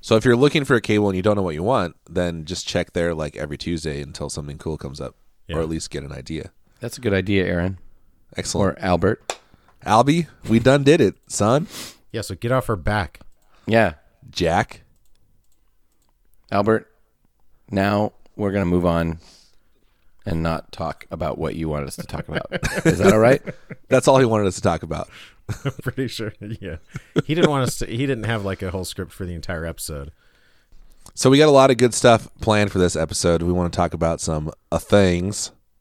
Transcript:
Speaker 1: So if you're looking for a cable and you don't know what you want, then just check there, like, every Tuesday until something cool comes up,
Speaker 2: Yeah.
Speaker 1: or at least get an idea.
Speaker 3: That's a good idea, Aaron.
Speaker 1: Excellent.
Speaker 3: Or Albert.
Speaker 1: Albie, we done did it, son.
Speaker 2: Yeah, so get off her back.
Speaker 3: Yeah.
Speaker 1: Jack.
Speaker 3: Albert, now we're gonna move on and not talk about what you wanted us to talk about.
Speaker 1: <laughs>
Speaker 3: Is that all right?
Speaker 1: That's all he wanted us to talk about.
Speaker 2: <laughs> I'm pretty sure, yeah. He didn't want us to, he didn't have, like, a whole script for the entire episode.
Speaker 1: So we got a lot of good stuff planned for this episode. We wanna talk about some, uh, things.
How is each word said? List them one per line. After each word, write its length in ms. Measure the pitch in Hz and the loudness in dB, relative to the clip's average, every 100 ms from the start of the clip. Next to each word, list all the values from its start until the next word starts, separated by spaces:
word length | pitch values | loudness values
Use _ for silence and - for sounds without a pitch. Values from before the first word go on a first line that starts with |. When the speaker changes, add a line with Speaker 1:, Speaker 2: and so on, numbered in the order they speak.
Speaker 1:
So 140 | - 113 | 2 2
if 60 | |
you're 120 | 127 120 | 4 4
looking 300 | 143 160 139 | 4 2 2
for 100 | 123 | 0
a 60 | |
cable 280 | - 104 101 | 2 2 2
and 60 | 92 | 0
you 80 | |
don't 120 | 95 104 | 0 0
know 60 | |
what 140 | 92 76 | -2 -4
you 80 | |
want, 320 | 92 131 90 - _ | -2 -2 -2 -8 _
then 380 | 85 87 85 76 | -4 -4 -4 -8
just 220 | 90 - | -10 -4
check 260 | 101 87 | -4 -4
there, 220 | - 85 80 | -2 -2 -2
like, 200 | 76 - | -6 -8
every 220 | 76 71 | -10 -8
Tuesday 460 | - 85 78 71 | -6 -6 -6 -8
until 260 | 71 - 73 | -10 -10 -10
something 300 | - 73 73 | -8 -10 -10
cool 180 | - 78 | -10 -8
comes 240 | 71 69 | -10 -12
up, 140 | 65 - _ _ _ | -14 -14 _ _ _
Speaker 2:
Yeah. 100 | 82 | -6
Speaker 1:
or 40 | |
at 80 | 80 | -6
least 200 | 82 - | -6 -8
get 140 | 73 | -12
an 80 | 69 | -12
idea. 400 | 69 67 78 - _ _ _ | -14 -12 -12 -12 _ _ _
Speaker 3:
That's 160 | 120 - | -14 -6
a 20 | |
good 120 | 120 | -2
idea, 300 | 98 92 101 92 | -2 0 0 0
Aaron. 320 | 90 90 95 - - _ _ _ - | 0 -2 -6 -16 -20 _ _ _ -10
Speaker 1:
Excellent. 400 | 92 85 95 - | -6 0 0 0
Speaker 3:
Or 40 | |
Albert. 520 | 98 87 92 113 _ - _ _ _ _ | 0 2 2 -2 _ -14 _ _ _ _
Speaker 1:
Albie, 440 | - 107 131 165 160 - - | 2 2 4 2 -2 -10 0
we 120 | 113 | 2
done 240 | 113 143 | 4 4
did 160 | 139 165 | 6 6
it, 140 | 107 - _ | 4 0 _
son. 380 | - 101 135 180 - - - _ | -2 2 2 -2 -12 -16 -20 _
Speaker 2:
Yeah, 100 | 113 | -10
so 140 | 101 92 | -8 -8
get 160 | 117 | -2
off 160 | 131 120 | -2 -2
her 80 | 107 | -4
back. 440 | 76 107 87 - - - _ _ - | -2 -2 -2 -10 -20 -20 _ _ 2
Speaker 3:
Yeah. 300 | 110 104 76 _ _ - | 4 4 0 _ _ -16
Speaker 1:
Jack. 520 | - 82 87 117 - _ _ _ - _ _ _ _ _ _ _ _ _ _ _ _ _ | -2 0 0 -2 -8 _ _ _ -20 _ _ _ _ _ _ _ _ _ _ _ _ _
Speaker 3:
Albert, 360 | 101 101 110 - _ _ _ _ _ _ _ _ | -2 2 0 0 _ _ _ _ _ _ _ _
now 440 | 101 98 104 104 _ - - | -2 0 0 -2 _ -20 -6
we're 160 | 104 | -2
gonna 140 | 98 90 | 0 2
move 200 | 87 87 | 2 2
on 340 | 85 82 82 - - _ _ _ _ _ _ _ _ - | 0 -2 -6 -12 -20 _ _ _ _ _ _ _ _ -6
and 160 | 82 | -4
not 300 | 82 80 - | -2 -4 -8
talk 340 | - 80 - - | -10 -8 -8 -12
about 260 | 85 82 - | -8 -6 -4
what 180 | 78 60 | -6 -6
you 140 | 80 | -6
wanted 180 | 73 69 | -4 -8
us 80 | - | -12
to 60 | |
talk 240 | - - - | -12 -12 -8
about. 200 | 82 - | -8 -8
Speaker 1:
<laughs> 340 | 175 - 185 - | -8 -6 0 0
Speaker 3:
Is 120 | - | 4
that 140 | 196 | 4
all 60 | - | 6
right? 220 | 220 139 - - - - - | 6 4 -2 -16 -18 -20 0
Speaker 1:
That's 180 | 131 139 | 2 6
all 100 | 135 | 4
he 80 | 127 | 4
wanted 220 | 110 101 | 2 0
us 80 | 90 | 0
to 60 | |
talk 200 | 95 82 | -2 -2
about. 260 | 80 78 - - - _ | -4 -10 -10 -16 -20 _
Speaker 2:
<laughs> 280 | - - 139 | -12 -8 -8
I'm 60 | - | -8
pretty 240 | - 127 131 | -10 -8 -8
sure, 260 | - 107 - | -6 -10 -12
yeah. 380 | 104 110 98 78 _ - - - - | -14 -12 -12 -14 _ -18 -6 -6 -2
He 100 | 160 | 2
didn't 140 | 156 | 2
want 160 | 143 123 | 2 -2
us 100 | - | -4
to, 60 | 110 | -6
he 200 | 113 139 | -4 -4
didn't 160 | 127 | -4
have, 200 | 107 113 | -4 -4
like, 180 | 101 95 | -4 -6
a 80 | 92 | -6
whole 140 | 95 90 | -6 -8
script 260 | - 92 | -10 -12
for 140 | - 92 | -10 -10
the 80 | 85 | -10
entire 300 | - 87 82 | -8 -8 -8
episode. 460 | 80 - 76 71 - _ _ _ _ _ - - - - | -10 -12 -12 -14 -18 _ _ _ _ _ -20 -20 -20 -20
Speaker 1:
So 160 | - 131 | 0 4
we 80 | 135 | 6
got 100 | 156 | 8
a 40 | |
lot 180 | 139 135 | 8 8
of 80 | 123 | 6
good 160 | 120 | 4
stuff 340 | - 127 113 - - | 6 6 6 2 -6
planned 300 | - 107 104 | 0 2 2
for 80 | 95 | 2
this 160 | 90 80 | 0 2
episode. 480 | 78 - 90 82 | -4 0 2 2
We 100 | 85 | 2
wanna 160 | 90 87 | 0 0
talk 240 | 85 87 | 0 -2
about 260 | 80 82 82 | 0 -2 -2
some, 300 | - 78 76 - _ | -4 -4 -4 -12 _
uh, 80 | 82 | -6
things. 720 | - 104 95 87 90 104 - _ _ _ | 2 4 4 2 -2 -6 -10 _ _ _